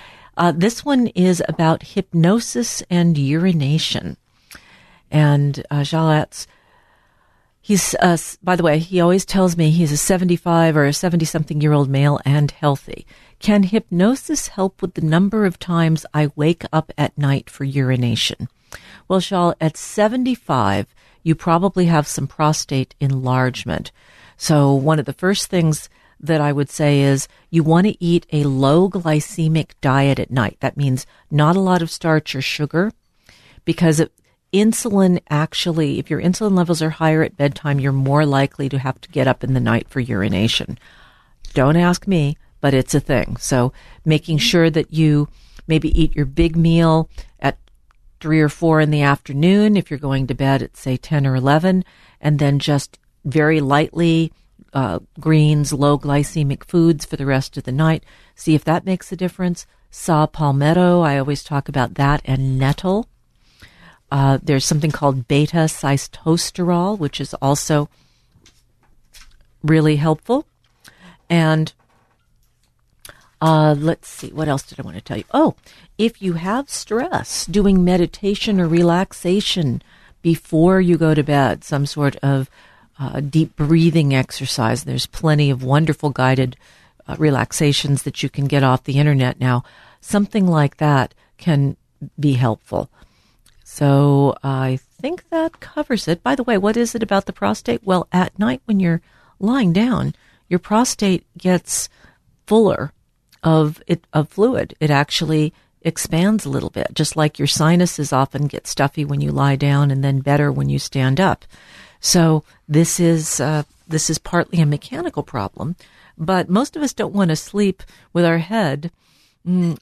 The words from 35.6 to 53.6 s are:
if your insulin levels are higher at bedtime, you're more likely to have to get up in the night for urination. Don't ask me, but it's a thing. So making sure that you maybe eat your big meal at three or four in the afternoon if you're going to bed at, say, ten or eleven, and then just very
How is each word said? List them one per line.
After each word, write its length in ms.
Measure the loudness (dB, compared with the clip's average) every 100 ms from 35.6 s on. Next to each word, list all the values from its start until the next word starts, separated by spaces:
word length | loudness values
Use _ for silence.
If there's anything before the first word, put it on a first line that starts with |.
| -4 -2 -2 -2
if 100 | -4
your 120 | -2
insulin 340 | -2 0 0 0
levels 260 | 0 -2
are 80 | -2
higher 320 | -2 0 2
at 140 | 0 0
bedtime, 460 | -2 -2 -4 -2
you're 100 | 0
more 340 | 0 0 2 2
likely 440 | 0 0 -4 -6
to 100 | -4
have 220 | -6 -8
to 80 | -8
get 180 | -2 0
up 160 | -2
in 100 | -2
the 60 | -2
night 300 | 0 -2 -4
for 100 | -8
urination. 800 | -6 -4 -2 0 0 -2 -6 -14 -18 -20 -20 _ _ _ -8
Don't 220 | 0 2 2
ask 320 | 2 0 -2
me, 300 | -2 -2 -4 _ -4
but 120 | 0
it's 220 | 0 0 -2
a 60 |
thing. 340 | 0 -2 -2 -6
So 360 | -2 0 0 -4 -20 -8 -2
making 320 | -2 0 -2
sure 320 | 0 2 2
that 240 | 2 -2
you 340 | 0 2 2 0 -8 -20 -14 -2
maybe 340 | -2 2 2
eat 140 | 2 0
your 100 | -2
big 300 | 0 0 2
meal 540 | 2 4 4 2 0 -8 -20 -6
at 160 | -6 -6 _ _ _ _ -20 -10
three 200 | -2 2
or 80 | 2
four 320 | 0 2 2
in 100 | 2
the 100 | 2
afternoon 760 | 2 0 -2 0 2 4 4 2
if 120 | -2
you're 100 | -6
going 280 | -4 -2 -2
to 60 |
bed 280 | -2 0 0
at, 140 | -2 -10
say, 220 | -6 -6
ten 280 | -2 0 0
or 120 | 0
eleven, 480 | 2 2 2 0 -2 _ _ _
and 180 | -2 0
then 220 | 2 0
just 400 | 0 -2 -2 _ _ _
very 380 | -4 0 2 2